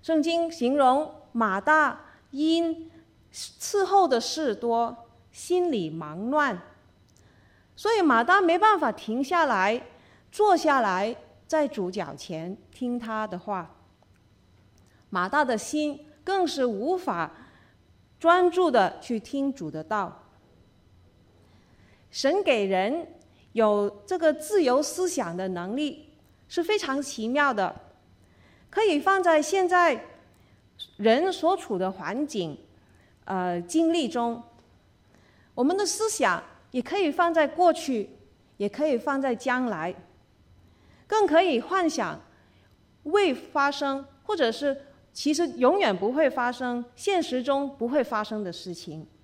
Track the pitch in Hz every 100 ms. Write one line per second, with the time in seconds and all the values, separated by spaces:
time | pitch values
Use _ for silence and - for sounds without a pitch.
0 | - 320 311 339 330 330 240 285 262 269
1 | 311 - - 233 214 190 294 311 285 -
2 | - - _ 277 311 330 330 320 - -
3 | _ _ _ - - - - 403 381 392
4 | 339 240 - 311 285 208 233 233 233 247
5 | - _ _ - - 359 359 240 160 160
6 | 151 160 226 302 277 180 - - _ _
7 | _ _ _ _ _ _ _ - 415 440
8 | 330 226 240 392 359 349 440 392 277 -
9 | - 233 277 349 302 202 190 233 - -
10 | - _ _ - 415 349 311 269 214 185
11 | 208 - - - _ 311 285 - 180 190
12 | 151 - - 160 170 196 - - 247 240
13 | 226 220 214 180 214 190 165 - _ _
14 | _ _ _ _ _ _ _ _ _ _
15 | _ 190 185 285 269 220 - 302 302 285
16 | - - - 392 349 277 247 202 262 370
17 | 285 175 156 - - _ _ _ _ _
18 | _ _ 320 349 359 349 349 240 185 -
19 | - 226 - 277 277 262 156 156 156 214
20 | 175 - _ _ _ _ _ _ _ _
21 | _ _ _ _ _ _ _ _ _ _
22 | _ - 277 370 359 233 196 185 202 320
23 | - - _ _ _ 226 214 208 202 -
24 | - 359 320 302 - 415 277 254 294 -
25 | 359 - 180 175 190 175 180 247 302 -
26 | - _ _ _ _ - 339 427 294 269
27 | 277 - 220 277 285 214 185 - - _
28 | _ _ _ _ _ _ _ - 440 294
29 | 370 392 349 311 302 392 359 359 339 233
30 | - - _ _ _ _ _ - - -
31 | 214 240 381 - 320 381 - 190 185 190
32 | 160 226 294 214 165 143 - _ _ _
33 | _ _ - 190 180 175 175 320 330 330
34 | 247 240 233 233 - - _ _ _ _
35 | _ _ _ _ _ - 262 381 403 -
36 | 440 - 220 170 - - _ 254 - 392
37 | 330 285 339 330 294 311 359 330 - 233
38 | 202 - - _ _ _ 202 - 302 240
39 | 285 277 269 240 262 247 247 175 170 185
40 | - _ _ _ _ - _ _ _ _
41 | _ 427 381 320 370 247 - 381 330 277
42 | 180 147 - _ _ _ _ _ _ _
43 | 294 392 381 254 - 294 277 285 277 269
44 | 277 _ - 403 233 226 285 277 - -
45 | _ - 285 302 330 233 247 392 302 185
46 | 202 269 285 269 247 247 254 240 240 -
47 | - 370 - 247 254 277 277 277 233 285
48 | 240 220 214 214 190 165 185 165 - 156
49 | 156 _